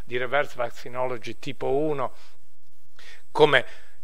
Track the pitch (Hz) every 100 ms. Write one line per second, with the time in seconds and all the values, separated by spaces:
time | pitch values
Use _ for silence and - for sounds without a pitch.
0 | - 123 123 135 143 - 117 - - 123
1 | 127 123 117 110 - 131 131 131 156 143
2 | 123 - - - - - - - - -
3 | - - - - 147 135 - - - -